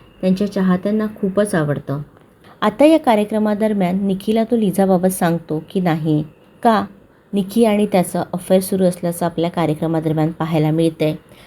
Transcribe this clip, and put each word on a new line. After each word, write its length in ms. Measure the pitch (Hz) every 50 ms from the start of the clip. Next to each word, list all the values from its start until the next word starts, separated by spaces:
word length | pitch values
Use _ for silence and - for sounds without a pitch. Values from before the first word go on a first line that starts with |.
| - - - -
त्यांच्या 300 | 185 185 185 190 208 196
चाहत्यांना 540 | - 196 190 185 180 180 - 202 214 214 214 214 214 -
खूपच 340 | 208 190 190 208 214 208 190
आवडतं. 460 | 165 151 147 139 - - - 139 147 147 - - - _ _ _ _ - - - -
आता 240 | - 214 214 - 277
या 140 | 311 320 311
कार्यक्रमादरम्यान 1040 | 311 254 220 208 208 208 220 214 214 214 208 202 220 214 214 202 185 175 185 196 202
निकीला 360 | 196 190 190 - 214 214 226 226
तो 140 | - 240
लिझाबाबत 500 | 226 214 185 175 202 196 190 190 175 185
सांगतो 560 | 190 185 - 190 170 170 165 165 - 156 156 156 -
की 100 | - 196
नाही, 440 | 180 175 156 170 156 165 151 151 151 - - _ _ _ _ _ -
का 220 | 233 220 196 196 - - - - _ _ _ _ _ -
निकी 320 | 202 185 196 - 226 233
आणि 200 | 214 208 208 208
त्याचं 380 | 208 208 185 175 - - 175 - - -
अफेअर 280 | 180 - - 185 190
सुरू 220 | 190 - 202 190 190
असल्याचं 420 | 175 175 - - 170 170 - 180
आपल्या 240 | 170 165 - 165 175
कार्यक्रमादरम्यान 840 | - 180 165 151 156 156 170 160 165 160 160 160 156 156 156 160
पाहायला 400 | 165 - 160 160 170 156 151 151
मिळतंय, 440 | 156 160 165 165 160 - 160 151 156 - - - - - -